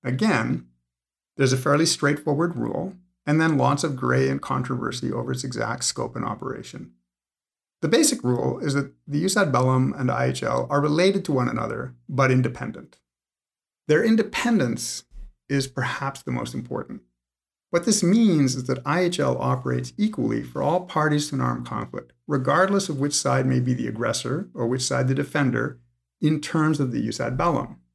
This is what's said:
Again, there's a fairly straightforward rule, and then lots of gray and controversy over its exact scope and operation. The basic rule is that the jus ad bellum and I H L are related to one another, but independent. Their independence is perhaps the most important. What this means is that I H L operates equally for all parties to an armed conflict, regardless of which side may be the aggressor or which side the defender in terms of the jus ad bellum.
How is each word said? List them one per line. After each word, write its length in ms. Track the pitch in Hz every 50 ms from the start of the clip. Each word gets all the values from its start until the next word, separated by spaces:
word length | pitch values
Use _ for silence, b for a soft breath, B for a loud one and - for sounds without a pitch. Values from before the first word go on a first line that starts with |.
Again, 640 | - 127 127 131 214 220 170 117 110 120 143 165 - - _ _ _ _ _ _ _ _ _ _ _ _ _
there's 160 | - 139 131
a 60 | 127 127
fairly 280 | - - 143 147 165
straightforward 680 | 165 - - - 143 147 147 - 160 143 139 170 175 160
rule, 380 | 123 113 117 - - 165 190 - - _ _ _ _ _
and 140 | 143 147 156
then 180 | 160 165 156 135
lots 260 | 127 131 143 139 -
of 120 | 156 139
gray 320 | 127 127 123 127 131 135 135
and 120 | 135 139
controversy 720 | - - 135 131 127 127 131 123 123 120 123 - 127 123
over 200 | 101 113 120 127
its 120 | 131 127 127
exact 400 | 127 123 113 113 110 120 127 -
scope 320 | - - 123 120 117 117
and 80 | 120 117
operation. 680 | 113 110 - - - 117 - - - - - - - _ _ _ _ _ _ _ _ _ _ _ _ _ _ _ _ _ _
The 60 | - 151
basic 340 | 190 277 320 - 254 - -
rule 340 | 123 123 120 127 131 - -
is 140 | - 151 135
that 180 | 143 135 - - _ _
the 160 | - 143 147
jus 140 | 165 190 185
ad 160 | 214 196 156
bellum 420 | 131 - 127 127 131 131 131 139 139
and 140 | - 131 123
I 160 | 107 120 127
H 160 | 131 131 -
L 240 | 123 117 120 123 123 123
are 100 | 143 143
related 440 | 143 151 147 160 180 196 196 196 -
to 60 | -
one 160 | 147 127 123 120
another, 460 | 120 117 113 113 113 117 127 131 - _ _ -
but 220 | 135 123 135 127
independent. 680 | 127 131 123 120 120 - 127 117 - - - - _ _ _ _ _ _ _ _ _ _ _ _ _ _ _ _ _ _ _ -
Their 140 | 151 165
independence 1040 | 233 220 226 220 220 - - - - 240 233 196 135 120 107 - - - - - - _ - - - - _ _ _ _
is 180 | 139 139 131
perhaps 560 | 131 - - 123 123 - - 139 135 131 -
the 100 | - -
most 220 | 123 120 113 117 123
important. 480 | 135 123 - 123 110 - - - - _ _ _ _ _ _ _ _ _ _ _ _ _ _
What 140 | - 170 170
this 200 | 233 208 - -
means 500 | 170 196 233 233 208 170 151 139 127 127
is 100 | 131 127
that 220 | 127 131 127 -
I 140 | 143 151 180
H 180 | 185 175 175 -
L 180 | 143 131 123 123
operates 540 | 127 127 131 127 127 131 123 123 123 - - -
equally 440 | 208 220 214 - 117 113 113 117
for 200 | 120 127 - -
all 240 | 135 143 165 185 180
parties 420 | - - 156 151 156 147 147 147 -
to 60 | -
an 60 | 135
armed 260 | 127 123 123 123 123
conflict, 460 | 120 117 110 113 123 - - - _ _ _ _ -
regardless 600 | 147 139 127 127 143 165 185 196 202 196 - -
of 120 | 151 131
which 120 | 135 143
side 320 | 143 - - 135 127 135 131
may 140 | 131 127 127
be 160 | 123 127 127
the 140 | 123 120 117
aggressor 600 | 110 110 120 113 113 - - 120 131 165 202 - -
or 120 | - 120 117
which 140 | 127 127
side 260 | 123 - 135 127 131 127
the 60 | 131
defender 680 | 139 143 - - 151 143 127 113 117 120 127 - - _ _ _ _ _ _ _ _
in 200 | 143 151 156 147
terms 380 | - - - 160 156 156 156 147
of 140 | 139 127
the 100 | 117 117 113
jus 140 | 113 113 -
ad 180 | 131 117 127
bellum. 440 | 131 165 175 156 117 - - - - _ _